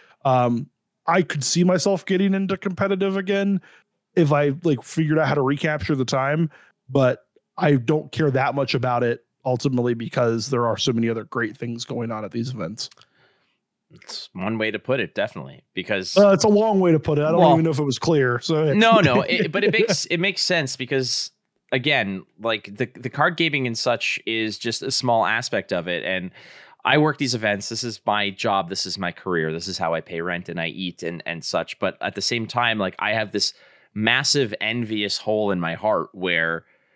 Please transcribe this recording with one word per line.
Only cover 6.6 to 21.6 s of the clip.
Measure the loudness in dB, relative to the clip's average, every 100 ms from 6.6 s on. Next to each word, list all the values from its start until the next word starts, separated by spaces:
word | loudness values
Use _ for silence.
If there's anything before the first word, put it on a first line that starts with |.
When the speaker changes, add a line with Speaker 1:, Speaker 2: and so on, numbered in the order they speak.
| _ _ -2
Speaker 1:
but | 2 4 2 _ _ _ 0
I | 2 4
don't | 2 0 -2
care | -2 0
that | 2 0
much | 0 -2
about | -2 0 0
it | 0 -2 _ _
ultimately | -4 0 0 0 0
because | -2 -4 0 0 0 -2
there | 0 0
are | 0
so | 0
many | 0 0
other | -2
great | -6 -4 -6 -6
things | -10 -8
going | -8 -6 -6
on | -8
at | -8
these | -6 -6
events. | -6 -8 -8 -12 -14 _ _ _ _ _ _ _ _ _
Speaker 2:
It's | -20 -16 -16 -14
one | -8 -6 -2
way | -4
to | -4
put | -2 -2
it, | -2
definitely, | -4 -6 -6 -14 -18 _
because | -10 -4 -4 0 6
Speaker 1:
Uh, | 6
it's | 6
a | 6
long | 4 4 4
way | 4
to | 4
put | 4 2
it. |
I | 4
don't | 6
Speaker 2:
Well, | 6
Speaker 1:
even | 6
know | 4
if | 0
it |
was | 0 -2
clear. | 2 2 2 0
So | 0 0 2
Speaker 2:
No, | 4 6 6
no, | 6 4
Speaker 1:
<laughs> | 2
Speaker 2:
it, | 0 0
but | 0
it | 2
makes, | 2 2 0 -2
it | -2
makes | 0 -2
sense | 0 0 0 -6
because, | -2 -2 0 -4 -6 -12 _ _